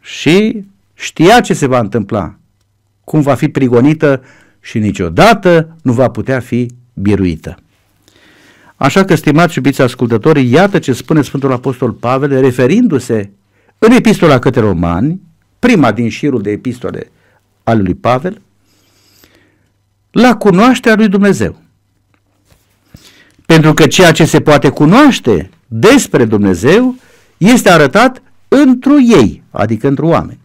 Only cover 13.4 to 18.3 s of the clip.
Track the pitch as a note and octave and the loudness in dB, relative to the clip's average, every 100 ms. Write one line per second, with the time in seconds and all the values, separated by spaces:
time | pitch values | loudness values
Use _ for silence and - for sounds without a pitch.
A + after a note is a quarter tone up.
13.4 | _ _ _ _ A3 A#3+ A3+ G#3 E3+ C3 | _ _ _ _ 2 2 2 0 2 2
14.4 | C3+ B2 G#2+ E2+ E2+ E2+ C3 F#3 _ _ | 0 -2 -2 -2 -2 -2 -4 -6 _ _
15.4 | _ _ B3+ A3 C3 G#2+ A#2 A2 D3 B2+ | _ _ 0 2 2 0 -6 -4 -4 -4
16.4 | G2+ G#2 B2+ A#2+ F2+ - - _ _ _ | -4 -6 -8 -10 -10 -12 -16 _ _ _
17.4 | _ _ - A#2 F#2+ E2+ A2 B2+ F3 | _ _ -2 -2 -2 -4 -2 -2 -4